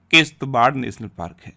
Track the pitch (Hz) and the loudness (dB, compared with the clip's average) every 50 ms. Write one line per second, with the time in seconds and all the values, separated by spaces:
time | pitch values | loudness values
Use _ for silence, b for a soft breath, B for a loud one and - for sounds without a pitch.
0 | _ _ - 160 156 156 - _ 139 135 131 117 117 135 147 131 123 113 98 - | _ _ 4 4 4 2 -4 _ -10 -4 0 2 2 2 2 -2 -6 -8 -10 -12
1 | 113 98 - - 85 87 - _ - - - | -16 -16 -12 -12 -14 -14 -14 _ -20 -20 -20